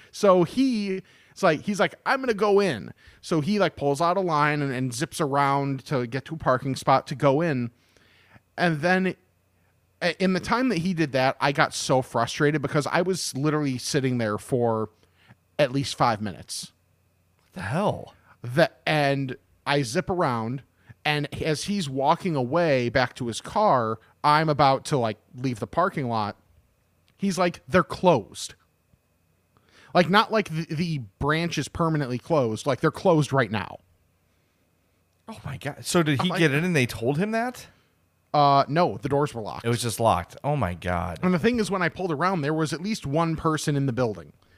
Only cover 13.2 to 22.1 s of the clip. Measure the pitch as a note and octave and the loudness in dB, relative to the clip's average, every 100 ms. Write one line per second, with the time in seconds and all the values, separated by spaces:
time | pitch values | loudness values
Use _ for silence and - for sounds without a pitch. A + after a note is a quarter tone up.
13.2 | - C3+ D3+ D3+ C#3+ B2+ - D3 C3 B2 | -4 -2 0 0 -2 -4 -2 -2 0 0
14.2 | A2 G#2 - B2+ A#2 A2 A2 _ _ _ | -2 -2 -2 0 2 0 -2 _ _ _
15.2 | _ _ _ - C#3 C#3 - - B2+ G#2+ | _ _ _ -2 0 0 -4 0 0 0
16.2 | G#2+ D2+ - - - _ _ _ _ _ | -4 -10 -12 -14 -14 _ _ _ _ _
17.2 | _ _ _ F#3+ G2 D3+ G3+ - - - | _ _ _ -12 -6 -2 -2 -4 -8 -20
18.2 | _ _ A#2+ C3 D#3+ _ - D#3 C#3+ C#3 | _ _ -4 2 0 _ -2 2 2 0
19.2 | C3+ A#2+ _ _ - C#3+ B2+ D3+ - F3+ | -4 -8 _ _ -2 0 0 -2 -2 0
20.2 | D#3 A#2 A2+ C3+ - _ - - D3+ D3 | 0 0 -4 -6 -12 _ -20 -8 -4 -2
21.2 | C#3+ - D#3+ D3+ - G3+ C#3+ C3+ C3+ | -2 -4 -4 -4 -2 -4 -4 -2 2